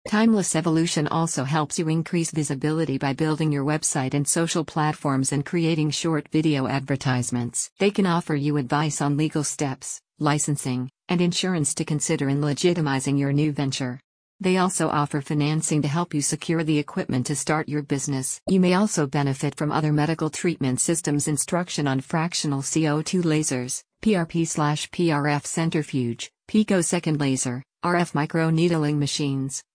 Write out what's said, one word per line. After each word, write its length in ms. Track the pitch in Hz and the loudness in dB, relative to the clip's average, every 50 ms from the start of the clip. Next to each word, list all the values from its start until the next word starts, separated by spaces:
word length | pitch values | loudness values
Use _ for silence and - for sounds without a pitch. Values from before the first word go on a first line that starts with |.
| - | -6
Timeless 480 | - 214 214 220 226 220 202 175 - - | 0 2 4 4 6 4 4 2 0 0
Evolution 520 | 160 170 170 160 165 165 175 - 165 151 | 0 2 2 2 2 2 2 0 0 0
also 360 | - - 165 165 165 - 143 127 | 0 0 0 0 0 -2 -2 -2
helps 340 | 135 156 156 147 - - | 0 0 0 0 -2 -2
you 100 | - 165 | -2 0
increase 440 | 160 160 165 156 - 185 170 165 - | 0 0 0 0 0 -2 -2 -2 -2
visibility 640 | - 160 147 - 143 131 151 151 156 160 160 139 135 | -2 -2 -2 -2 -2 -2 -2 0 0 0 0 -2 -2
by 160 | 135 147 139 131 | -2 -2 -2 0
building 380 | - 156 156 156 147 160 156 | 0 0 0 0 0 0 0
your 120 | 143 143 135 | 0 0 0
website 520 | 147 151 156 - - - 147 131 131 143 | 0 0 0 -2 -2 -2 -2 -2 0 0
and 120 | 143 139 | 0 0
social 380 | - - 165 165 160 - 175 151 | 0 0 0 0 0 0 -2 -4
platforms 680 | - - 160 151 151 151 - - 147 135 131 135 - | -2 -2 0 0 0 -2 -2 -2 0 0 0 0 0
and 140 | 143 143 139 | -2 -2 -2
creating 460 | - - 170 165 160 170 156 151 151 | -2 -2 0 2 2 2 2 0 0
short 360 | 139 - - 165 160 147 - - | 0 -2 -2 0 0 -2 -2 0
video 360 | - 160 156 160 147 135 131 | 0 2 2 2 2 2 0
advertisements. 1040 | 107 127 139 135 - 139 131 - 135 127 123 123 - 123 123 120 123 - - - - _ | 0 -2 -2 -2 -2 -4 -2 0 0 0 0 0 -2 -2 -2 -4 -4 -4 -6 -6 -8 _
They 140 | - 190 208 | 0 0 2
can 160 | 202 220 190 | 2 2 2
offer 260 | 180 165 170 - - 156 | 2 2 0 0 0 -2
you 240 | 143 139 151 147 | 0 0 0 0
advice 420 | 147 127 123 151 147 151 151 - - | 0 0 0 0 0 0 0 0 0
on 140 | 151 143 143 | 0 0 2
legal 280 | 143 156 151 - 160 143 | 2 0 0 0 -2 -2
steps, 580 | - - - 151 135 131 - - - - - - _ _ | -4 -4 -4 -4 -4 -4 -6 -10 -12 -12 -12 -16 _ _
licensing, 720 | - 151 147 147 147 - 156 143 - - 139 127 127 127 135 - _ _ | -2 0 0 2 2 0 -2 -2 -2 -2 -2 -4 -4 -4 -6 -10 _ _
and 140 | - 180 175 | -2 0 2
insurance 540 | 180 175 175 - - 185 185 165 143 - - | 2 2 2 0 0 0 0 0 0 0 -2
to 100 | - 160 | -2 -2
consider 420 | - 156 143 - - 160 139 143 | -2 -2 -2 0 0 0 0 0
in 140 | 135 139 143 | 0 0 0
legitimizing 800 | 147 147 139 - 180 175 175 175 156 139 135 131 - 143 139 139 | 0 0 0 2 2 2 2 2 0 0 0 0 0 0 0 2
your 120 | 139 139 | 2 2
new 200 | 139 143 156 151 | 2 2 2 2
venture. 480 | 143 156 143 135 135 - 135 123 123 135 - _ _ _ _ _ _ - | 0 -2 -2 -2 -2 -4 -4 -6 -6 -10 -14 _ _ _ _ _ _ -4
They 180 | 185 185 185 | 0 2 2
also 320 | 185 180 190 - - 160 - | 2 2 0 0 0 0 0
offer 320 | - 147 147 - - 147 | 2 0 0 0 -2 -4
financing 600 | - - 156 147 143 147 156 160 - - 160 151 139 | -4 -2 0 0 2 2 0 0 0 0 0 2 2
to 40 | |
help 260 | 143 139 175 175 - - | 0 0 -2 -2 -2 -2
you 80 | 143 | -2
secure 420 | 139 - 160 - - - 165 165 160 | -2 -2 -4 -4 -2 -2 0 0 2
the 160 | 151 156 147 | 2 0 0
equipment 480 | 143 - - 190 - - - 127 120 | 0 -2 -4 -6 -4 -2 -2 -2 0
to 80 | - 147 | -2 -4
start 340 | - - - 151 156 - - | -2 -2 0 0 0 0 -2
your 140 | 147 151 143 | -4 -4 -2
business. 580 | - 143 135 - 147 139 131 131 - - - _ - | -2 -4 -4 -2 -2 -4 -4 -4 -6 -8 -8 _ 2
You 100 | 190 185 | 4 4
may 140 | 180 180 180 | 4 4 4
also 320 | 185 214 214 - 175 147 | 4 2 2 0 0 -2
benefit 500 | 135 - 147 139 139 135 - - 143 - | 0 0 0 0 0 0 -2 -4 -4 -4
from 160 | - 151 151 | -4 -4 -2
other 220 | - 156 156 151 151 | 0 0 2 2 2
medical 360 | 151 147 160 160 156 160 151 | 2 2 0 0 -2 -2 -4
treatment 520 | - - - 175 160 - 143 127 127 127 | -4 -2 -2 -2 -2 0 0 0 0 0
systems 460 | - - 170 - - 151 147 147 - | 0 0 0 0 0 0 0 0 0
instruction 600 | 156 151 135 - - 180 170 180 - - - 147 | 0 0 -2 -2 -2 -2 -2 -2 -2 -4 -2 0
on 140 | 139 131 135 | 0 0 -2
fractional 600 | - - - 160 160 170 - - - 151 139 135 | -2 -2 -2 -2 -2 -2 -2 -2 -2 -2 -2 -2
C 240 | 135 - - 156 160 | -2 -2 0 2 2
O 140 | 151 147 156 | 2 2 0
two 200 | 160 - - 180 | 0 0 0 0
lasers, 600 | 170 160 151 156 151 - 139 127 123 127 - - - _ _ _ | 2 2 2 2 2 0 -2 -2 -2 -4 -6 -8 -10 _ _ _
P 120 | - 220 208 | 0 2 2
R 120 | 175 165 | 2 0
P 180 | 165 - 165 165 | 0 0 0 0
slash 480 | 160 - 165 151 147 151 147 - - | 0 0 0 2 2 0 0 -4 -4
P 180 | - - 175 165 | -2 0 2 2
R 160 | 151 143 143 | 2 2 2
F 180 | 151 147 143 - | 2 0 0 -2
centrifuge, 840 | - - 175 160 165 - 160 147 - - 131 120 117 117 - - - _ _ _ - | -4 -2 -2 0 0 0 -2 -2 -2 -2 -2 -2 -2 -4 -6 -10 -14 _ _ _ 0
picosecond 680 | - 214 214 - 202 180 165 - 185 175 - 160 151 | 2 2 4 4 2 2 2 2 0 0 0 0 0
laser, 460 | 143 143 135 131 127 - 131 120 131 - _ _ _ | 0 2 0 0 0 -2 -4 -6 -6 -10 _ _ _
R 140 | - 175 175 | -2 0 2
F 160 | 175 175 - | 2 2 0
microneedling 840 | - 143 151 156 - 165 160 160 160 160 170 175 170 160 147 147 151 | 0 -2 -2 0 0 0 2 2 4 4 4 2 2 2 2 2 2
machines, 680 | 147 143 139 - - 151 139 139 135 135 139 - - - _ | 0 0 0 -2 -2 -2 -2 -2 -2 -4 -4 -6 -10 -12 _